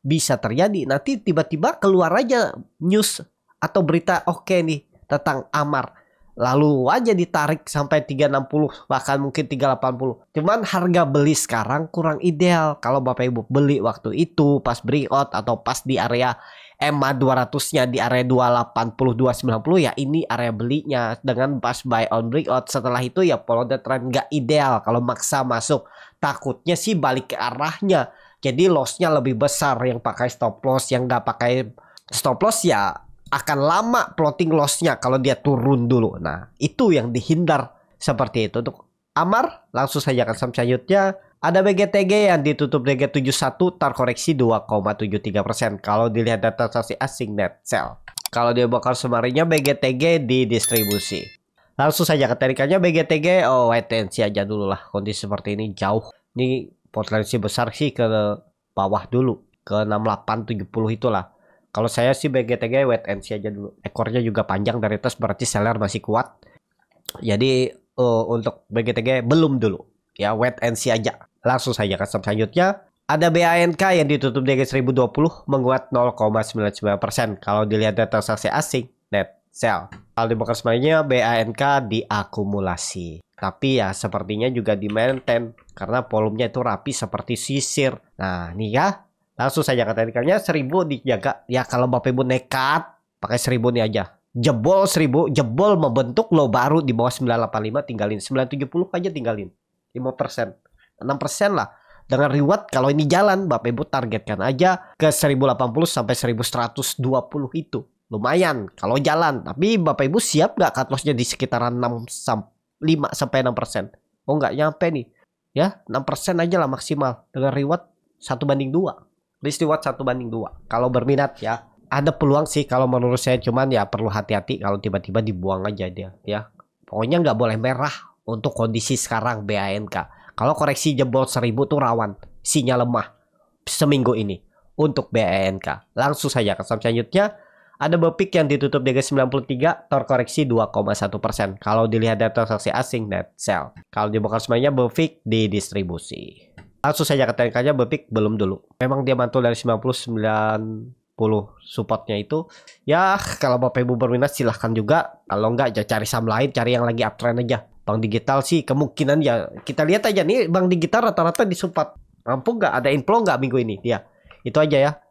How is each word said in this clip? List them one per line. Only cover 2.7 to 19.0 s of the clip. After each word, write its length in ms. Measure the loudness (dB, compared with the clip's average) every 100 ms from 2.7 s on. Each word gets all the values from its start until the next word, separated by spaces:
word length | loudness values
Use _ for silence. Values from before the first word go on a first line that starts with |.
| _
news 400 | 2 2 2 -4 -12 _ _ _
atau 240 | -2 0
berita, 400 | 2 2 2 -2
oke 320 | -2 -6 0 0
nih, 300 | 2 -4 _ _ _
tentang 400 | -2 0 -4 -4
Amar. 440 | -2 0 -2 -4 -10 _ _ _ -4
Lalu 560 | 0 4 4 4 4
aja 240 | 2 2 2
ditarik 480 | 2 0 0 -2
sampai 400 | -4 -4 0 0
tiga 240 | 0 0 2
enam 160 | 2
puluh, 240 | 0 0 0 -2 -4
bahkan 240 | -4 0 -2
mungkin 320 | -2 -4 -4
tiga 240 | 0 0
delapan 240 | 2 -2 -2
puluh. 240 | -4 -6 _ -2
Cuman 320 | 0 0 0
harga 400 | 0 2 4 4
beli 240 | 4 4
sekarang 560 | 2 0 -2 -2 -2 -4
kurang 320 | -2 -2 0
ideal. 560 | -2 2 4 4 2 0
Kalau 240 | 0 0
Bapak 240 | 0 0 0
Ibu 160 | -2 0
beli 320 | 2 4 4
waktu 320 | 0 -2 -6
itu 480 | -2 -2 2 4 4
pas 160 | 0 -4
breakout 480 | 0 -2 2 0 0
atau 320 | -2 -2 -2
pas 160 | -2 -4
di 160 | -2 -2
area 400 | 0 0 0 -2 -10 -20 -20 _
E 160 | -2
M 80 | 0
A 160 | 0 2
dua 240 | 2 2
ratus-nya 480 | 0 -4 -2 0 0
di 80 | 0
area 240 | 0 0
dua 320 | 2 4 4
delapan 400 | 2 0 -2 -4
puluh, 240 | 0